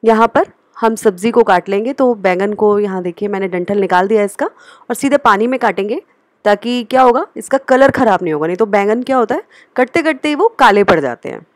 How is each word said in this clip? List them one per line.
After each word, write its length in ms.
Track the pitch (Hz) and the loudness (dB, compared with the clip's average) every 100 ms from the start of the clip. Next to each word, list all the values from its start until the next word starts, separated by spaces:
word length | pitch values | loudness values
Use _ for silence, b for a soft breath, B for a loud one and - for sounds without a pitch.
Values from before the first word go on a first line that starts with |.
यहाँ 260 | 220 220 226 | 2 2 2
पर 180 | 277 381 _ _ - | 2 -2 _ _ -2
हम 180 | 226 | -2
सब्ज़ी 360 | 226 226 180 214 | 0 -2 -2 -2
को 120 | 233 | 2
काट 260 | 214 180 175 | 2 2 0
लेंगे। 240 | 196 226 | -4 -4
तो 220 | 277 254 226 | 0 0 0
बैंगन 360 | 190 180 202 | -2 0 -2
को 240 | 208 214 208 | 0 0 0
यहाँ 240 | 208 190 | -2 -4
देखिए 260 | 180 170 208 | -6 -6 -6
मैंने 200 | 202 190 | -4 -4
डंठल 320 | 180 180 202 | -6 -4 -2
निकाल 280 | 190 180 196 | 0 0 2
दिया 160 | 220 | 0
इसका 220 | 202 - 339 | 0 -4 -8
और 480 | _ - - _ | _ -20 -20 _
सीधे 220 | 233 277 277 | -4 0 2
पानी 300 | 247 196 226 | 2 2 0
में 120 | 254 | 0
काटेंगे, 400 | 226 185 202 277 _ _ _ _ | -2 -2 -6 -6 _ _ _ _
ताकि 400 | 208 208 233 247 | 0 0 0 -4
क्या 180 | 226 254 | -2 2
होगा, 240 | 254 240 339 - | 4 2 -2 -12
इसका 220 | - 269 | -4 -4
कलर 320 | - 254 269 | 0 4 4
ख़राब 320 | 262 247 185 | 4 0 0
नहीं 120 | 180 | -2
होगा। 120 | 151 160 | -4 -4
नहीं 100 | 180 | -2
तो 100 | 220 | 0
बैंगन 360 | 202 202 233 | 0 0 -2
क्या 140 | 247 262 | -2 -2
होता 180 | 220 | 0
है, 80 | 294 - b b - | -4 -8 b b -2
कटते 260 | 247 349 | 0 0
कटते 260 | 320 262 302 | -2 -2 -4
ही 60 | |
वो 140 | 294 427 - | 0 -2 2
काले 260 | 254 208 | 2 4
पड़ 140 | 196 175 | 2 2
जाते 280 | 139 117 - | 0 -8 -12
हैं। 180 | 117 - | -14 -18